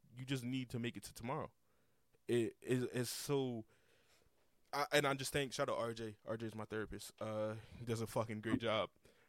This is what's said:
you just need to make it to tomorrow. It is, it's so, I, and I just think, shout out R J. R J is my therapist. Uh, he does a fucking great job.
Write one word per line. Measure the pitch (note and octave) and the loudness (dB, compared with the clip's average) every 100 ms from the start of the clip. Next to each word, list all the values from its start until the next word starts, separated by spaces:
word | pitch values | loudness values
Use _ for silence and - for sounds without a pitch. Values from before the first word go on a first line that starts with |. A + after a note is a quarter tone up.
| - A#2+ | -18 -10
you | |
just | B2+ C3+ | -2 -2
need | A#2+ C3 B2+ | 0 -2 -2
to | B2 | -2
make | A#2 G2+ | -2 -4
it | |
to | - | -10
tomorrow. | - A2+ D3 G#2 - _ _ _ _ _ _ - | -8 -4 -2 -4 -8 _ _ _ _ _ _ 0
It | A#2 A2+ - | 2 2 -2
is, | - B2+ B2 | 0 0 2
it's | B2+ A#2+ | 0 -2
so, | - - C#3+ C3 A#2+ A2 _ _ _ _ - _ _ _ _ _ | -2 0 2 2 -2 -6 _ _ _ _ -20 _ _ _ _ _
I, | C#3 C#3+ | -2 4
and | D3 C#3+ | 6 6
I | |
just | C3+ C3+ | 2 2
think, | D3 C#3 | 0 0
shout | - C#3 | 0 0
out | A2+ | 2
R | A#2 | 0
J. | A2+ A2+ G#2 - | -2 -6 -6 -4
R | A2+ | -2
J | A2+ | -2
is | |
my | G#2+ | -4
therapist. | G#2+ G#2+ G#2 G2+ - - | -4 -2 -4 -6 -10 -8
Uh, | A2 G#2+ G#2+ A2 - - | -4 0 0 -2 -8 -10
he | |
does | A#2+ A2+ | -2 -2
a | A2+ | 0
fucking | - A2 G#2+ | 0 0 -2
great | A2 A2 | 0 2
job. | A2+ G#2+ F#2 _ - - | 4 2 2 _ -20 -20